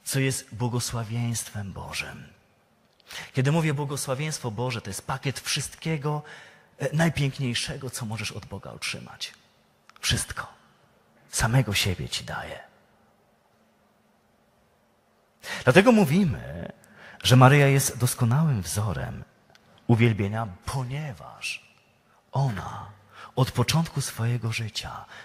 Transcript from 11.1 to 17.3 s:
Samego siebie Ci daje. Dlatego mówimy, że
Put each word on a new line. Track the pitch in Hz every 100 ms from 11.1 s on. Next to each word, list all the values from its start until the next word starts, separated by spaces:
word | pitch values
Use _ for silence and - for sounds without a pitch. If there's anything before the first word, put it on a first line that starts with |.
| _ _
Samego | - 117 123 117
siebie | 98 101 90 62
Ci | -
daje. | - 82 - - - _ _ _ _ _ _ _ _ _ _ _ _ _ _ _ _ _ _ _ _ _ _ _ _ _ _ _ - -
Dlatego | - 135 214
mówimy, | 220 160 165 185 85 62 82 - - - - - -
że | -